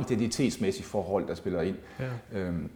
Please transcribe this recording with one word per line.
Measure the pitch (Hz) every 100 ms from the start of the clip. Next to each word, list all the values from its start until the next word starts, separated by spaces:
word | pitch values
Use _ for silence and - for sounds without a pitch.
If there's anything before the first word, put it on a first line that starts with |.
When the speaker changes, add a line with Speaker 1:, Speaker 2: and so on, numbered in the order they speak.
Speaker 1:
identitetsmæssige | - 113 113 - 123 - 98 - -
forhold, | 104 90 98 -
der |
spiller | 87 101 90
ind. | 87 - - - 131 120 -
Speaker 2:
Ja. | 104
Speaker 1:
Øhm. | 90 85 78